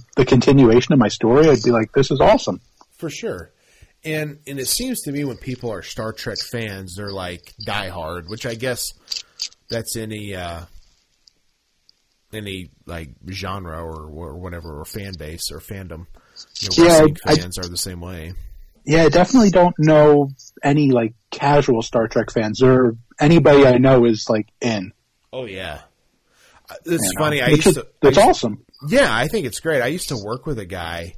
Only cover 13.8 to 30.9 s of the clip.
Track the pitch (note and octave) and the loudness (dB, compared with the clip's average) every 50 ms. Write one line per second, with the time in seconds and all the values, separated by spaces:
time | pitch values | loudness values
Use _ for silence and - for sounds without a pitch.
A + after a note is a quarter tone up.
13.8 | E2 E2 D#2+ D#2 D2+ D#2 D2+ D#2 E2+ D2 C#2+ F2 F2+ F2+ F2 E2+ D#2 E2 D2 D2 | -12 -12 -14 -14 -16 -16 -16 -16 -16 -14 -14 -14 -14 -14 -14 -14 -14 -14 -14 -14
14.8 | D#2+ - - A2 G2 G2 F#2 D2+ D2+ D2+ E2 E2+ - - D2 E2 - - G#2+ F#2+ | -14 -14 -14 -14 -14 -14 -14 -14 -14 -14 -14 -12 -12 -12 -12 -14 -16 -16 -16 -16
15.8 | F#2+ E2+ E2 D#2+ F2 - - - _ _ _ - - _ - - - - - E3+ | -16 -16 -16 -18 -18 -20 -20 -20 _ _ _ -20 -20 _ -12 -10 -8 -2 2 4
16.8 | E3+ E3+ E3 D#3 D#3 D3+ D3+ - - - D#3 D3+ F2+ F#2 F#2 F#2 F2+ F2 F2 - | 6 6 8 6 6 4 2 0 -2 0 0 0 0 -4 -10 -10 -10 -10 -8 -10
17.8 | - F#2+ F2+ F2 F2 F2+ F#2 E2+ D#2 E2 F#2+ - - - - - - - _ _ | -10 -10 -10 -12 -12 -14 -14 -14 -14 -14 -14 -14 -16 -16 -18 -20 -20 -20 _ _
18.8 | - - D3+ E3 D#3+ D3 C#3 F3 F#3 - - B3+ A3 G3 E3 F#3 F3 F3 - - | -4 0 2 4 4 4 4 4 2 4 4 4 6 6 6 6 4 4 2 2
19.8 | D3+ D#3 D#3 D3+ D3+ D3+ D3 C#3+ C#3 C#3 C3+ _ - - - - - C#3 C#3+ D3+ | 4 4 6 8 8 8 6 6 4 0 -4 _ -20 -20 -12 -4 -2 0 2 2
20.8 | D3 C3+ B2+ A#2+ A2+ G#2+ - _ _ - - - C#3+ C#3+ D3 D3 C3+ - B2 A2+ | 4 4 2 2 0 -2 -4 _ _ -18 -10 -4 0 2 4 4 4 2 0 0
21.8 | A2 - - A#2+ A2 G#2+ - A#2+ G#2+ - - B2+ A2 A2 G#2+ A2+ B2+ B2+ C3 B2+ | -2 -2 -2 -2 -2 0 -2 -2 -2 -2 -2 -4 -4 -4 0 2 4 4 6 4
22.8 | B2+ A#2 A#2 - - _ _ - D3 D3 E3+ E3 C#3+ D#3 C#3+ C#3+ C#3 C3 B2 B2 | 4 2 0 -4 -12 _ _ 0 2 4 4 6 6 6 8 8 8 6 6 6
23.8 | C3 C3 C3+ B2 A#2+ A#2 A2 G#2+ - - A2+ G#2+ G#2+ _ _ - - A#2+ A2 G2+ | 6 6 6 6 6 4 2 0 -2 -2 -2 -2 -4 _ _ -6 -4 -4 -4 -4
24.8 | F#2 F#2+ - _ _ _ _ _ _ _ - C3 B2+ G#2+ F#2+ F#2 F#2 E2 D2+ D2 | -6 -10 -16 _ _ _ _ _ _ _ -12 -12 -12 -10 -12 -12 -12 -12 -12 -14
25.8 | - _ _ _ _ _ _ _ _ _ _ _ _ _ _ _ _ - - - | -18 _ _ _ _ _ _ _ _ _ _ _ _ _ _ _ _ -20 -20 -14
26.8 | - D#3+ E3+ E3 - - - - D#3 D3+ D3+ C#3 B2 B2+ D3 D3+ - G3+ D#3 C3+ | -8 -6 -4 -4 -4 -4 -4 -4 -4 -2 -2 -2 0 2 2 4 4 2 2 0
27.8 | - - _ _ - C#3 C3 G3 A3 E4 D#4+ - - A2+ G#2+ - _ _ _ _ | -2 -12 _ _ 2 4 6 6 6 6 4 2 -2 -6 -8 -8 _ _ _ _
28.8 | C#3 D3 G#3+ C#4 C4+ D3 A2 A2+ C3 D3+ - G#3+ D3+ A#2 - - - D#3+ D#3 C3 | -6 -2 2 2 2 2 0 -2 -2 -2 -2 -4 -4 -4 -8 -6 -4 -2 0 0
29.8 | A#2 C3 D#3+ F3+ - - C#3+ G#2+ G2 G#2 A#2+ B2+ - B2 G#2+ A2 G2 E2+ F#2+ F2+ | 0 -2 -4 -6 -8 -8 -8 -8 -8 -8 -10 -10 -8 -8 -8 -8 -10 -10 -10 -10
30.8 | E2+ E2 | -8 -8